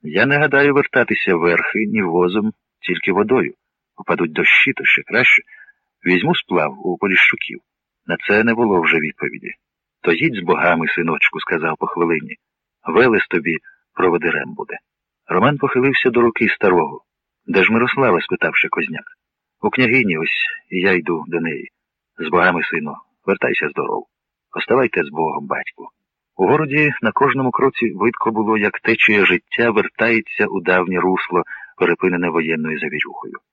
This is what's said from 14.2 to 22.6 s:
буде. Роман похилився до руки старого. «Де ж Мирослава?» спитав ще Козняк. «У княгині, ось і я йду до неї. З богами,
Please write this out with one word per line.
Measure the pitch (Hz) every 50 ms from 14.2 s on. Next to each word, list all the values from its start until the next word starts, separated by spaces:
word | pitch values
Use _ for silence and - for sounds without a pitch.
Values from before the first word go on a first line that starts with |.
| 78 85 78 78 67 - 78
буде. | - - - - - _ _ _ _ _ _ _ _ _
Роман | _ - 90 104 131 147 139
похилився | 143 131 - 127 123 139 131 - - 131
до | 117 120
руки | 117 120 110 - 117 104
старого. | - - - 101 92 87 80 76 76 - _ _ _ _ _ _ _ _ _
«Де | - - 98 92
ж | 98 113
Мирослава?» | 113 120 127 - - 135 123 92 82
спитав | - - - - - 82 78
ще | - - -
Козняк. | - - 80 76 80 78 - - - _ _ _ _ _ _ _ _ _ -
«У | 107
княгині, | - - 131 113 117 135 120 101 85 80
ось | 80 - - - - - - - _ _
і | - 95
я | 90 95 95
йду | 90 80 82 87 80 78 -
до | 82 85
неї. | 80 82 76 67 - - _ _ _ _ _ _ _ _ _ -
З | 85 78
богами, | 80 90 87 92 87 85